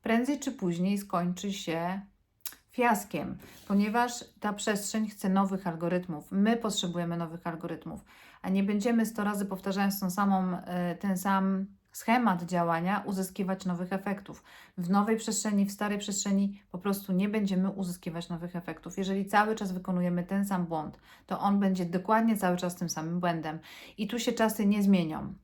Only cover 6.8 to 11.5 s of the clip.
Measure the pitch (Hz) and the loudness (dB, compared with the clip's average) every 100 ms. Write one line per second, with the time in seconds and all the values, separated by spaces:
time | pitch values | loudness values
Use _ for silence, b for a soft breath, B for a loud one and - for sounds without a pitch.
6.8 | 180 175 170 170 170 170 175 165 170 160 | -2 -2 -2 -2 -4 -6 -8 -6 -8 -8
7.8 | 165 156 - B B B 190 190 196 208 | -8 -12 -16 B B B 0 2 2 2
8.8 | 240 233 220 - 208 202 202 185 196 190 | 2 2 2 0 -2 0 -2 -4 -2 0
9.8 | 202 196 185 180 196 190 185 180 - 180 | 2 0 -2 0 2 4 2 -4 -4 -2
10.8 | 175 175 202 185 196 196 190 | -2 -2 -2 -2 2 2 2